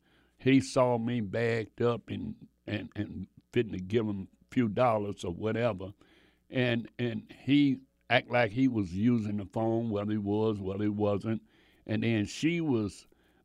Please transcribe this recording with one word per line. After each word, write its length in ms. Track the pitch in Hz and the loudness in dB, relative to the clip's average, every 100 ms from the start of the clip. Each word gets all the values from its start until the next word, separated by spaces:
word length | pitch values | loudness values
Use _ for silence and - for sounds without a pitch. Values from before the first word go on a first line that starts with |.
| _ _ _ _ | _ _ _ _
he 240 | 131 135 | 4 4
saw 360 | 127 135 127 120 | 4 2 2 2
me 220 | 117 123 | 0 -2
backed 640 | 104 110 117 113 107 - | -2 -2 0 0 -4 0
up 280 | 120 117 - | 0 0 -4
and, 260 | 101 - - - _ - | -8 -8 -10 -16 _ -8
and, 220 | 104 95 - | -6 -6 -8
and 320 | 104 90 92 _ _ | -6 -6 -12 _ _
fitting 220 | 120 113 | -2 -2
to 60 | 92 | -4
give 260 | 92 113 110 | -2 0 0
him 240 | 101 95 _ | -4 -8 _
a 40 | _ | _
few 160 | - 117 | 0 0
dollars 560 | 98 123 110 104 98 98 | 2 2 2 -2 -6 -6
or 80 | |
whatever. 580 | 87 107 110 120 95 92 - _ _ _ _ _ | -4 -2 0 0 -2 -8 -14 _ _ _ _ _
And, 380 | 131 123 117 107 - | -2 0 0 -4 -6
and 260 | 120 110 - - | -4 -4 -10 -10
he 360 | - 143 143 131 - _ - | 2 4 4 2 -6 _ 0
act 220 | 120 123 | 0 2
like 200 | 120 117 | 0 2
he 180 | 110 135 | 2 2
was 240 | 113 92 | 2 -2
using 440 | 90 113 120 107 104 | 0 2 2 0 -4
the 80 | 95 | -4
phone, 440 | 117 113 113 117 | -2 0 0 0
whether 220 | 101 104 | -2 -2
he 60 | 107 | -2
was, 420 | 98 104 110 104 | 0 0 0 -2
whether 240 | 92 98 | -4 -2
he 60 | 107 | 0
wasn't. 520 | 104 104 101 113 110 - _ _ _ - | 0 0 0 -2 -4 -6 _ _ _ -6
And 180 | 107 | -2
then 220 | 113 113 101 | 0 0 0
she 360 | - 151 170 | -2 0 0
was 460 | 160 120 104 - - _ _ _ | 0 0 -2 -6 -20 _ _ _